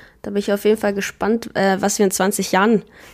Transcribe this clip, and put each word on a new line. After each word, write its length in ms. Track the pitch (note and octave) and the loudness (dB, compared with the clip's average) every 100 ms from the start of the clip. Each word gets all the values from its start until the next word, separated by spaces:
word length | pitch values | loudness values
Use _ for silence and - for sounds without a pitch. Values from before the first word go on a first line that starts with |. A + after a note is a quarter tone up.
| - _ | -20 _
Da 80 | - | -6
bin 80 | G3+ | -4
ich 140 | G3+ | -2
auf 100 | G3+ | 0
jeden 140 | G#3 A3 | 2 2
Fall 160 | G#3 | 0
gespannt, 560 | G3+ F#3+ - G3 A3+ A3+ | -4 -8 -4 -2 -2 -4
äh, 280 | - G3 F#3+ | -2 0 2
was 180 | G3 - | -2 0
wir 60 | G3 | 0
in 60 | |
zwanzig 420 | - F#3+ G3+ F#3+ | 2 -2 -2 0
Jahren 300 | F#3 G#3+ A3 - - - | 2 4 2 0 -20 -20